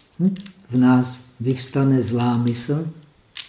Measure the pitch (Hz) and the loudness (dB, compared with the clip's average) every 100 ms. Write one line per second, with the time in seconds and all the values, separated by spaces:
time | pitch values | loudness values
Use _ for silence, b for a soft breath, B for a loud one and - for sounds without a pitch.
0 | _ - 185 190 - - - 123 127 127 | _ -2 -2 -2 -14 -20 -4 2 4 4
1 | 127 - - - 120 131 - 139 135 131 | 2 -6 -14 -6 -4 -4 -4 0 2 2
2 | 110 120 117 120 120 117 - 147 160 - | 0 0 0 0 0 -2 -4 -4 -6 -12
3 | - _ _ - | -20 _ _ -12